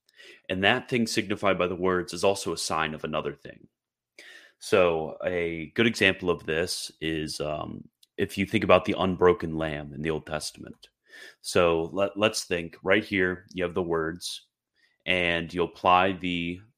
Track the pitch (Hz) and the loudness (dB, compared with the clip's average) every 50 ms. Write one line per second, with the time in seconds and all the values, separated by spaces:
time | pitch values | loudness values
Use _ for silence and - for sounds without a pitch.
0 | _ _ _ - - - - _ _ - 92 92 95 101 120 127 - - 135 120 | _ _ _ -20 -20 -20 -20 _ _ -6 -4 0 2 2 2 2 0 -2 -2 0
1 | 113 110 - - 104 95 104 98 - 101 95 87 90 90 92 85 90 92 92 90 | 0 0 -2 -2 -2 -2 -4 0 0 0 2 2 0 -2 -2 0 0 0 0 0
2 | 87 - - 87 90 98 98 - - 95 82 82 - - 87 80 80 78 78 76 | -2 -4 -4 0 2 2 2 2 -2 -6 -6 -6 -4 -4 -2 -2 -2 -2 -4 -6
3 | - 78 76 78 73 73 71 - - - - - - _ _ _ _ _ _ _ | -8 -6 -4 -4 -4 -6 -8 -10 -14 -20 -20 -20 -20 _ _ _ _ _ _ _
4 | _ _ _ - - - - - - _ _ _ - - - 101 90 87 82 80 | _ _ _ -20 -20 -20 -20 -20 -20 _ _ _ -4 2 4 4 6 4 4 0
5 | 80 76 - - - 87 90 87 85 85 82 82 80 76 - - 113 120 113 - | -2 -6 -8 -6 -6 -4 -2 -2 -2 -4 -4 -6 -10 -6 -2 0 2 2 2 4
6 | 101 95 92 - 90 87 85 76 - - 78 80 90 92 - - - - - _ | 4 4 4 2 0 -2 -2 -2 -2 -4 -2 -2 -2 -2 -4 -6 -10 -12 -10 _
7 | - 80 80 80 78 76 73 - 73 73 76 78 80 80 78 - - - _ _ | -6 -4 -4 -4 -4 -6 -6 -6 -6 -6 -6 -6 -8 -8 -10 -12 -16 -18 _ _
8 | _ _ _ - 98 95 - 98 98 - - 107 - 90 92 92 - - 98 - | _ _ _ -6 -6 -4 -2 -4 -2 -2 0 0 4 6 6 6 6 2 0 0
9 | 87 95 92 82 90 90 87 - - 82 80 78 80 78 76 73 73 73 69 67 | 0 0 2 4 6 6 6 4 0 -4 -4 -4 -4 -4 -4 -6 -10 -10 -10 -6
10 | 73 80 80 76 76 - 78 76 - - - - - - - _ - - _ _ | -4 -4 -4 -4 -4 -6 -6 -6 -6 -8 -12 -14 -16 -18 -18 _ -20 -20 _ _
11 | _ _ - - - - - _ - - - 98 87 85 82 82 82 85 82 95 | _ _ -20 -20 -20 -20 -20 _ -10 -2 2 4 4 4 4 2 0 -2 -2 -2
12 | 98 98 - 98 104 110 110 - - - 92 87 82 82 - - - 90 98 113 | -2 -2 0 2 0 0 0 -2 -4 -4 -4 -4 -4 -6 -10 -6 0 2 2 2
13 | 107 - 104 95 92 90 90 87 - - - 90 90 87 85 95 90 85 85 82 | 2 0 0 0 2 0 0 -4 -8 -10 -6 -4 -4 -2 -2 -2 -2 0 0 0
14 | 80 80 85 90 - - - - - _ _ _ _ _ _ _ _ _ _ _ | -2 -2 -4 -6 -10 -12 -12 -12 -16 _ _ _ _ _ _ _ _ _ _ _
15 | - - 92 90 90 85 85 85 85 80 82 87 85 82 - - - 95 90 90 | -4 -2 0 0 0 0 0 -2 -4 -4 -2 -2 -2 -2 -2 0 4 6 6 6
16 | 92 98 98 87 90 90 90 87 85 85 87 90 104 110 _ | 6 4 0 -2 -4 -4 -4 -4 -4 -6 -6 -8 -12 _ _